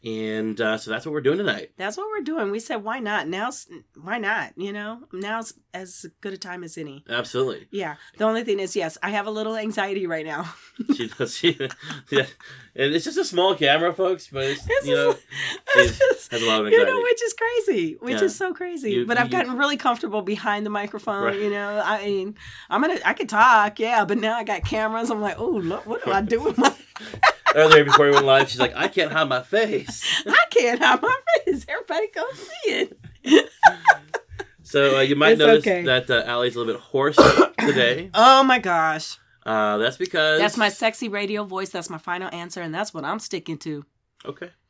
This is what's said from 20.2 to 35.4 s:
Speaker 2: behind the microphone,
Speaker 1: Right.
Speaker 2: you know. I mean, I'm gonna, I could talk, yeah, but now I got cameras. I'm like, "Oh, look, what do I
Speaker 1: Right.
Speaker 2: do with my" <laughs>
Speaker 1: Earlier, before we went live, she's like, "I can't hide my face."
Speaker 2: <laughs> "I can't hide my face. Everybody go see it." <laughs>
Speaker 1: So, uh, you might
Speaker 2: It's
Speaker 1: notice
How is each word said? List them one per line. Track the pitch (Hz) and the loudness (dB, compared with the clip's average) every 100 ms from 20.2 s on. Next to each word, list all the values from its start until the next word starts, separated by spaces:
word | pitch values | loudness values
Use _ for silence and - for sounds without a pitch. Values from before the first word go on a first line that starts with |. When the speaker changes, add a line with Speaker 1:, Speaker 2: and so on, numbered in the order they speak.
Speaker 2:
behind | 185 208 226 208 | -4 -4 -4 -4
the | 208 | -4
microphone, | 208 202 208 226 196 | -6 -6 -8 -8 -4
Speaker 1:
Right. | 220 202 | -4 -2
Speaker 2:
you | 208 | -4
know. | 208 202 208 | -4 -4 -4
I | 196 208 | -2 -4
mean, | 202 196 190 214 - - - | -4 -6 -6 -12 -20 -20 -6
I'm | 196 | -2
gonna, | 311 349 | 0 0
I | - | -2
could | - - | -2 -2
talk, | 208 247 220 208 208 | 4 6 6 4 0
yeah, | 226 233 | 0 0
but | 196 208 | 0 0
now | 214 233 | -2 -4
I | |
got | 220 190 | -4 -4
cameras. | - 214 220 226 233 | -4 -2 -2 -2 -4
I'm | 214 | -2
like, | 208 165 | -4 -4
"Oh, | 233 | -4
look, | 240 165 208 214 | -2 -4 -6 -8
what | 453 | -6
do | - | -2
I | 196 | -2
Speaker 1:
Right. | 208 | 0
Speaker 2:
do | 226 | 0
with | 220 214 | 0 2
my" | 277 - - - - | 2 2 -18 -20 -16
<laughs> | - 622 - - 147 | 2 2 2 0 6
Speaker 1:
Earlier, | 156 156 | 10 10
before | 143 139 143 | 10 6 6
we | |
went | 139 139 | 6 6
live, | 135 135 | 6 4
she's | 123 | 0
like, | 123 123 | -2 0
"I | 160 | -2
can't | 185 151 | 0 0
hide | 156 147 | 0 0
my | 127 | -2
face." | - 196 214 - - - - - | 0 0 0 -2 -6 -8 -4 -4
Speaker 2:
<laughs> | 403 | 2
"I | 587 659 | 4 4
can't | 453 240 240 | 2 2 2
hide | 285 254 | 2 4
my | 440 523 587 640 | 2 -2 4 2
face. | 554 277 - | 4 -4 -4
Everybody | 320 - 349 415 | -8 -4 -4 -4
go | - 494 | -6 -8
see | 539 381 679 494 - 381 - - - | -10 -16 -6 -4 -2 -4 -6 -20 -12
it." | 254 302 - | 4 4 4
<laughs> | _ - 339 165 - - - _ - - _ | _ 4 6 2 2 -2 -12 _ -16 -16 _
Speaker 1:
So, | - 143 139 135 | -4 2 4 4
uh, | |
you | 135 143 | 2 4
might | 156 | 6
Speaker 2:
It's | |
Speaker 1:
notice | 226 | 6